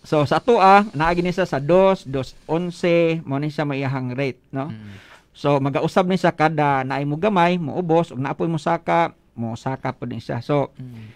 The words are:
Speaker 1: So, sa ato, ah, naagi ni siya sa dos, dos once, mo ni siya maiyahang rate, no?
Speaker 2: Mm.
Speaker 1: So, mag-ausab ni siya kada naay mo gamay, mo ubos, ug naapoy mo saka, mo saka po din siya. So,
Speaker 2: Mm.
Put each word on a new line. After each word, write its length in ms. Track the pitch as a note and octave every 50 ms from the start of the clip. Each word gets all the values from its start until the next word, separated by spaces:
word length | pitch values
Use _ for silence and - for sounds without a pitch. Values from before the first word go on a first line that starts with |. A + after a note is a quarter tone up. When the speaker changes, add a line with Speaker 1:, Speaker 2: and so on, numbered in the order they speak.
| _
Speaker 1:
So, 160 | - D#3+ D3+ D3
sa 160 | - D#3 D#3+
ato, 240 | - - A#3 G#3+ F3+
ah, 240 | F#3+ G3 G3+ G#3 G#3+ -
naagi 240 | C#3+ D#3 E3 F3 F3
ni 160 | E3+ F3+ F3
siya 140 | F#3+ F#3 -
sa 100 | - C3+
dos, 480 | C#3+ C#3+ E3+ F#3 F#3+ F#3+ F#3+ F#3+ -
dos 320 | D#3 C#3 C3+ B2+ - - - -
once, 720 | - D3+ E3 F3+ F3 E3+ - - F3 E3+ E3+ E3+ E3 D#3+ E3 D#3
mo 160 | - C3+ C#3 D3
ni 80 | D3+
siya 160 | D3 - D#3
maiyahang 480 | C#3+ C#3 C3+ C#3 C3 C3 C3+ C3 B2 B2
rate, 240 | B2+ C#3+ C3+ A#2+ _ _ - -
no? 160 | C3+ C3+ D#3
Speaker 2:
Mm. 240 | A2+ A2 G#2+ G#2 G2 G2 - - - - _ _ _
Speaker 1:
So, 240 | - - C#3 C3 C#3
mag-ausab 480 | C3+ C#3 C3 D#3 C#3 E3 - G3+ F#3
ni 80 | F3+ F#3+
siya 160 | F#3 - F3
kada 560 | - - D#3 D#3+ D#3+ D3+ D3 C#3+ C#3 C3+ C3
naay 160 | C3 C3+ C3+ C#3+
mo 160 | C#3+ D3 D3+
gamay, 400 | F3 G#3+ G3+ F3+ E3+ F3 F3+ F3+
mo 160 | E3+ C#3 A2+
ubos, 400 | D3+ F#3 E3 D#3+ E3+ E3+ - -
ug 60 | B2
naapoy 260 | C#3 C3+ D3+ - F3
mo 80 | E3 E3
saka, 600 | D#3 - E3 E3+ E3 - - E3+ E3+ E3+ D#3 - _ _ _ -
mo 240 | A#2+ A#2 A#2 A#2 -
saka 320 | - C3+ C3 B2+ - C3+
po 160 | B2+ - -
din 160 | B2 A#2 A2+ -
siya. 160 | - C3+ A#2+ A#2
So, 260 | - D3 C#3+ C3+ - _ -
Speaker 2:
Mm. 320 | C3 B2+ A#2+ A2+ A2 G#2+ -